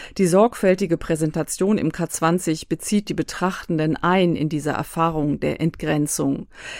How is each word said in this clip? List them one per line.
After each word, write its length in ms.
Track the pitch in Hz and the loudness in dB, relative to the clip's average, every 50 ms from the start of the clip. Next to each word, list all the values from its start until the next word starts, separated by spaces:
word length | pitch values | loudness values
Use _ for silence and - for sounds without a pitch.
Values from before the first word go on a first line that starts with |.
| - - - - | -16 -10 -2 2
Die 80 | 196 | 2
sorgfältige 720 | 175 165 190 214 240 - - - 190 185 190 202 165 165 | 4 6 6 6 4 4 2 2 2 4 4 2 0 -2
Präsentation 840 | 156 - - 165 151 160 156 156 170 151 - - - 190 196 214 196 | -2 -2 -2 -2 0 0 -2 0 -2 -4 -4 -2 -2 0 2 2 2
im 140 | - 160 | 0 -2
K 160 | - - 170 160 | -2 -4 -6 -4
zwanzig 640 | - - 160 160 170 180 - 175 156 156 - - | -4 0 0 2 2 2 0 -2 -4 -4 -2 -6
bezieht 400 | - 160 - - 214 208 202 - | -6 -6 -2 0 0 0 0 0
die 40 | 165 | -4
Betrachtenden 840 | - 160 - - - 180 185 185 - - - 170 156 156 156 156 - | -4 -4 -4 -4 -2 -2 -2 -2 -4 -4 -4 -2 0 0 0 0 0
ein 400 | - 170 185 190 185 175 156 - | 2 2 4 4 4 4 2 2
in 100 | 147 156 | 0 -2
dieser 240 | 156 147 143 151 | -2 -2 -2 -2
Erfahrung 720 | 139 - 151 - - 170 165 165 165 156 147 147 143 - | -2 -2 -4 -6 -2 0 0 0 0 0 0 0 0 0
der 180 | 147 147 143 - | -2 -2 -2 0
Entgrenzung. 880 | - 170 - - - 156 156 151 147 147 - - 147 139 139 - - - - - - - - - | -2 -2 -2 -2 -2 -2 0 0 0 0 -2 -2 0 -2 -2 -4 -6 -12 -18 -20 -16 -16 -16 -16